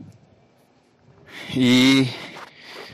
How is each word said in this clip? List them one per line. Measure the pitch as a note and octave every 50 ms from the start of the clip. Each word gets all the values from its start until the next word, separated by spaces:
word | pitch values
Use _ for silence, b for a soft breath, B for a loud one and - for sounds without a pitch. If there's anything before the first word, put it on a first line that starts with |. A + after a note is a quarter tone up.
| - - - _ _ _ _ _ _ _ _ _ _ _ _ _ _ _ _ _ _ _ _ _ _ B B B B B B
Y | B2+ C3 B2 B2 B2+ B2+ C3+ C3+ C3+ C3 B2 B B B B B B B B B B B B B B B B